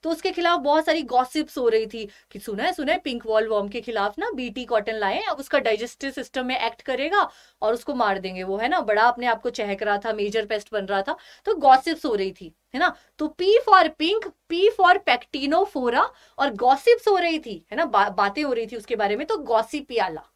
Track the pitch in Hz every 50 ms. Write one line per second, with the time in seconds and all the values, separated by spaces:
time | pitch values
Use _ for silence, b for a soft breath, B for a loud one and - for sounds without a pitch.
0 | _ 320 330 311 - 381 359 - 339 339 349 349 262 285 285 311 311 339 302 330
1 | 294 233 247 247 254 247 - 311 302 302 - 302 254 233 220 220 220 208 220 226
2 | 220 208 B B B B - 196 - - 208 196 240 339 359 - 294 262 330 370
3 | - 294 240 233 - 220 220 220 220 220 220 208 196 202 202 240 - - 226 214
4 | 196 214 208 - 359 480 427 254 254 240 208 262 247 226 240 220 202 220 220 220
5 | 208 190 208 311 427 427 330 277 269 - - 285 - - 220 208 226 240 - _
6 | - 277 262 - 262 - _ 269 247 247 254 - - 226 226 _ - - 262 247
7 | 269 311 370 415 359 - B B B B B B - 214 226 233 - - 285 247
8 | 233 208 196 196 185 190 185 185 185 185 196 202 220 254 339 359 285 208 214 208
9 | 220 247 240 247 240 247 233 220 - 247 240 - 220 202 196 196 220 208 202 202
10 | 202 226 220 214 208 208 208 226 214 208 226 214 208 - - 208 196 190 202 196
11 | 196 269 311 B B B B B B - 427 339 277 269 262 262 262 330 320 311
12 | - 294 226 202 190 190 190 _ 185 165 _ _ _ _ - 254 339 359 B B
13 | B B B _ 302 302 294 _ 359 370 427 494 539 - 403 381 330 214 214 _
14 | 302 330 403 440 440 - - _ _ _ 339 339 381 427 440 - 381 370 359 403
15 | - - 240 247 - _ - 285 262 277 294 330 392 392 - 294 254 240 240 269
16 | 392 480 b b b b b b 269 285 226 196 - 247 262 269 - - 480 466
17 | - - 403 370 349 339 330 311 311 240 208 165 _ _ 208 254 330 294 214 202
18 | 202 208 196 185 202 202 202 294 302 285 254 226 226 220 247 233 208 - 247 220
19 | 214 202 214 208 311 311 453 403 285 220 233 214 226 - - 294 285 _ 247 226
20 | 196 185 160 151 - _ _